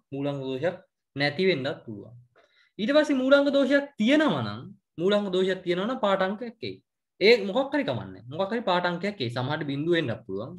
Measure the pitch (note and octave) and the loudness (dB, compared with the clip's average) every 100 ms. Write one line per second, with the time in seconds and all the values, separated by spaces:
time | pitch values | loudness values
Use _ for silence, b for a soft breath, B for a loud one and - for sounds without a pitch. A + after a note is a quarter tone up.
0 | _ C#3 C#3 C#3+ C3 C3 D#3+ F3+ _ _ | _ -6 -4 -4 -6 -4 -4 -6 _ _
1 | _ C3+ C#3+ C#3+ F#3+ D#3+ C3 E3+ - G#2 | _ -4 -2 0 0 0 -2 -8 -10 -14
2 | - - - b b b b - G#3+ D4 | -16 -20 -20 b b b b -6 2 2
3 | D4+ C4+ C4 C#4+ C#4+ C#4 B3+ C#4+ C#4 - | 4 2 6 6 6 2 4 2 0 0
4 | G#3+ D4+ D4+ D3+ A2 G#2+ E3+ - _ - | 4 4 4 0 -2 -6 -12 -18 _ -2
5 | F3 G#3 G3+ F#3 F#3+ F#3 F3 F3 G#3 B3+ | 2 2 2 0 0 0 -2 -2 -2 0
6 | G#3 F#3+ F#3+ G#3 A#3+ - A2 F2+ _ _ | 0 2 0 -2 -10 -10 -10 -10 _ _
7 | _ _ F#3+ A#3 G3 G#3 C4+ D4 G3 A#2 | _ _ 4 4 4 -2 0 -2 -2 -4
8 | F#2+ F#2 A#2+ D3+ F#3+ A3+ A3+ F3 F3+ F3 | -6 -14 -12 -6 -4 -2 0 0 0 -2
9 | G3 G#3 A#2 A#2+ B2 D#3 D3+ C#3 D#3+ E3+ | -4 -4 -4 -4 -4 -4 -4 -4 0 0
10 | C#3+ G#2+ - F#2+ B2+ | 0 -6 -8 -10 -10